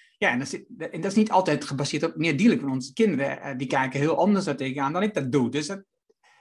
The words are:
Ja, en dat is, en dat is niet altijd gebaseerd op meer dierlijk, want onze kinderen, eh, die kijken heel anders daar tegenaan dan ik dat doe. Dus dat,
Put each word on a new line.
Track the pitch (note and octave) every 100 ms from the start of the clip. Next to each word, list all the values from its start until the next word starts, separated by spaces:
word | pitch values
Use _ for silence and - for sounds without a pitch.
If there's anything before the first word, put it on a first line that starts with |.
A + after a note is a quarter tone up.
| _ _
Ja, | F#3+
en | B2
dat | C#3
is, | - - G#3
en | D#3+ E3+
dat | G3
is | G#3+
niet | G#3+
altijd | F#3 F3+ D3
gebaseerd | - C3+ C#3+ D3
op | E3 -
meer | E3 C#3
dierlijk, | A3+ C#3+
want | C#3
onze | C3 B2+
kinderen, | - A3 C3+ C#3 C#3
eh, | C#3 C3
die | B2+
kijken | C3+ C3 C3+
heel | D3+ -
anders | F#3 G3
daar | E3 C3+
tegenaan | C3 C#3 C#3
dan | F3
ik | G#3
dat | F3+ C3
doe. | C#3+ A#2+
Dus | D3 D3
dat, | G3 - _ _ _ _ _